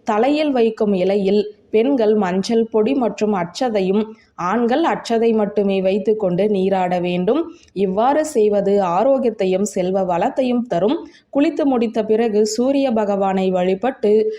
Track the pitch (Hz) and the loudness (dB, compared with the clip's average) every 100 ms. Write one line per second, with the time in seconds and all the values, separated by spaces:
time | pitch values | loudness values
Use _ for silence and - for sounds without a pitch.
0 | - 214 254 294 302 254 226 220 214 190 | -4 0 2 0 0 2 0 0 0 0
1 | 185 202 190 208 202 - _ 220 247 277 | 0 0 2 0 0 -8 _ 0 2 2
2 | 214 220 202 185 190 233 226 220 214 277 | 2 2 0 -2 0 0 0 0 0 0
3 | 226 - 214 196 175 - 254 214 185 202 | -2 -2 -2 -2 -4 -4 -2 0 0 0
4 | 214 220 _ - 175 226 233 262 320 208 | -2 -8 _ -8 -4 0 0 0 0 -2
5 | - 233 226 220 208 208 202 190 190 202 | -2 0 2 2 0 0 0 0 0 0
6 | 196 214 190 180 214 196 190 190 180 180 | 0 0 0 0 0 0 0 0 0 -2
7 | 175 180 185 269 339 - _ 185 196 190 | -2 0 0 -2 -4 -10 _ -4 -2 0
8 | 247 294 302 240 208 202 190 202 185 175 | 0 0 0 0 2 2 2 2 2 2
9 | 247 269 233 208 190 185 208 202 180 190 | 2 2 0 -2 0 0 -2 -2 -2 -2
10 | 180 170 226 277 254 240 233 170 202 330 | -2 -2 -2 0 -2 -2 -2 0 0 -2
11 | - - _ 277 311 330 294 247 226 233 | -6 -20 _ 0 0 0 0 0 0 -2
12 | 208 220 233 208 214 226 247 277 269 220 | 0 0 2 0 0 0 0 0 0 0
13 | 208 196 196 190 190 185 185 190 254 269 | 0 0 0 0 0 0 0 0 -4 -2
14 | 208 214 214 | 2 2 2